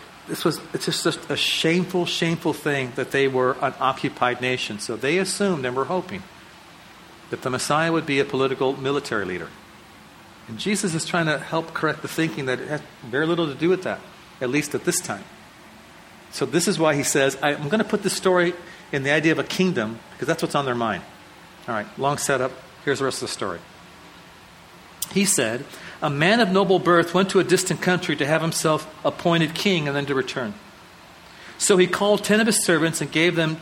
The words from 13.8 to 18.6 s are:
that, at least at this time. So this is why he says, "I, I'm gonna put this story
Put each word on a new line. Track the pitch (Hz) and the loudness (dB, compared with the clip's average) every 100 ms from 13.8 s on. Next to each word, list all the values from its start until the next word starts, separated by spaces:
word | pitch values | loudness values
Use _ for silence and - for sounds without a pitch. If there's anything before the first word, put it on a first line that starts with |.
that, | 135 95 - - - - | 0 -6 -10 -20 -20 -6
at | 127 | -2
least | 143 147 | 0 -2
at | 131 | -2
this | - 170 | -2 -2
time. | - 101 - - - - - - - - - - - | -4 -8 -10 -20 -20 -20 -20 -20 -20 -20 -20 -20 -16
So | - | -6
this | 135 147 175 | -2 0 0
is | 160 | 2
why | 156 | 2
he | 143 | 2
says, | 135 151 135 135 | 2 2 2 2
"I, | 147 | 0
I'm | 147 147 | 0 0
gonna | 220 | 0
put | 214 208 | 0 -2
this | 196 | -2
story | - 190 180 175 175 | 0 2 4 2 -2